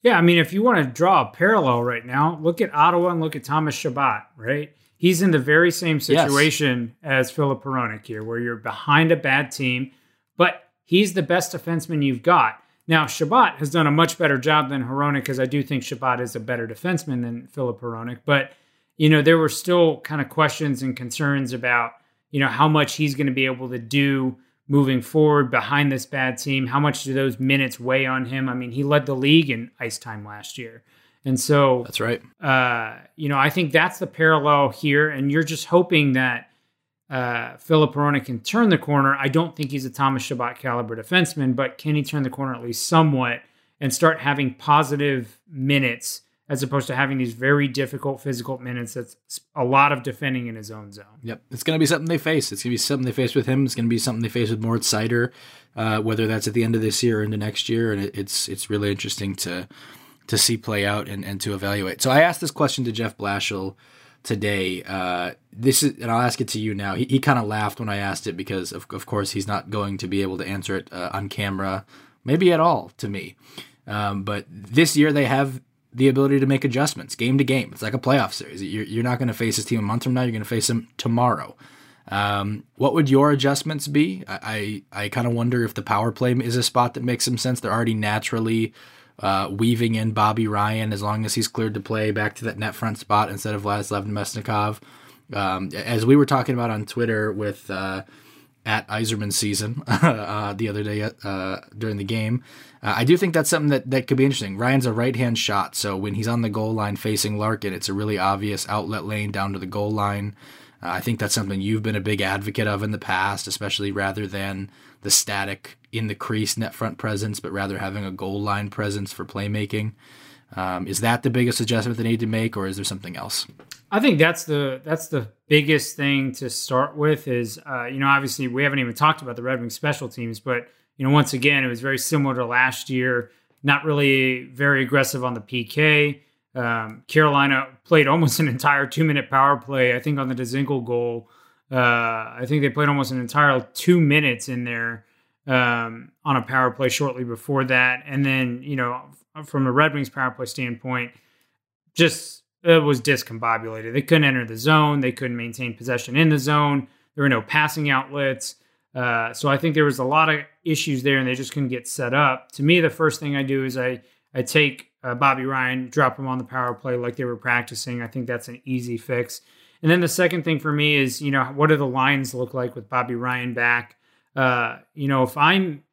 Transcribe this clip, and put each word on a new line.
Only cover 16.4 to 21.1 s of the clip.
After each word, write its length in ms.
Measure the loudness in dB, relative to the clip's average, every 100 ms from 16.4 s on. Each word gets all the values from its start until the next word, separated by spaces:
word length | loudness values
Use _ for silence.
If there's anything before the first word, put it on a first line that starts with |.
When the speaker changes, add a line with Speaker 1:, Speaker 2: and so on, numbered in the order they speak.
| -6 -6 -6
Speaker 1:
defenseman 560 | -6 -2 -2 -2 -4
than 260 | -4 -8 -12
Filip 340 | -6 -4 -4
Hronek, 380 | -8 -8 -10 -8 0
but, 280 | 0 0 _ _ _ _ _
you 120 | 6
know, 120 | 8
there 160 | 8 6
were 120 | 4
still 500 | -2 2 4 4 2
kind 220 | -6 -6
of 80 | -4
questions 520 | 0 0 2 -2 -2
and 140 | -4 -6
concerns 560 | -8